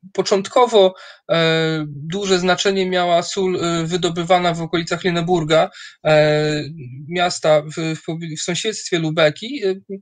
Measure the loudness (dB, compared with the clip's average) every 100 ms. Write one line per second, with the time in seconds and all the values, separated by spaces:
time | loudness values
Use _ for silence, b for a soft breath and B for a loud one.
0 | -12 -6 0 0 2 2 4 6 4 2
1 | B B -2 0 2 2 0 -2 -4 -8
2 | -8 -4 0 2 2 2 0 0 0 0
3 | 2 2 0 -2 -2 0 -2 -2 -2 -2
4 | -2 -2 2 2 2 -2 -4 -4 -4 -4
5 | -2 -2 0 0 4 2 2 B B B
6 | 2 4 4 2 0 -2 -6 -10 -14 -14
7 | -8 -2 -2 0 2 2 2 -6 -6 -6
8 | -8 -8 -8 -8 -6 -4 -4 -6 -4 -2
9 | -2 2 2 2 -8 -4 -4 -4 _ -14